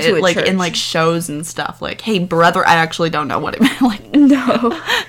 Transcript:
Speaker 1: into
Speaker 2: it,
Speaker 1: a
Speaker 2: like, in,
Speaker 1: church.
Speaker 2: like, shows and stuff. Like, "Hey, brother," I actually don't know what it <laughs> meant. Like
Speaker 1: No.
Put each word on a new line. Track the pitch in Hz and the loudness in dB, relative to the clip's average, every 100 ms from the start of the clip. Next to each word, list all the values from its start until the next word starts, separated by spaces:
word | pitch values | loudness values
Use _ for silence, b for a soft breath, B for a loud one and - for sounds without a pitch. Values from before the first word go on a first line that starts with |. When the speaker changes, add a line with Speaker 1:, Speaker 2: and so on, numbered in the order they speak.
Speaker 1:
into | 160 160 | 2 2
Speaker 2:
it, | |
Speaker 1:
a | |
Speaker 2:
like, | 185 175 | 2 0
in, | - | 0
Speaker 1:
church. | 190 | 0
Speaker 2:
like, | 175 - | -2 -4
shows | - 170 165 170 165 | -4 0 0 0 -4
and | 147 160 | -8 -10
stuff. | - 147 - | -8 -8 -8
Like, | - - | -10 -8
"Hey, | - 208 | -4 -2
brother," | 180 165 170 185 - | 0 2 2 4 2
I | 165 | 2
actually | 160 - 165 | 2 -2 -2
don't | 151 147 | -2 -4
know | - | -4
what | 151 - | -4 0
it | |
<laughs> | |
meant. | 269 - | 0 2
Like | 262 202 - 294 | -2 -2 -2 4
Speaker 1:
No. | 285 277 254 233 233 330 B 508 | 6 4 2 0 0 -4 B -4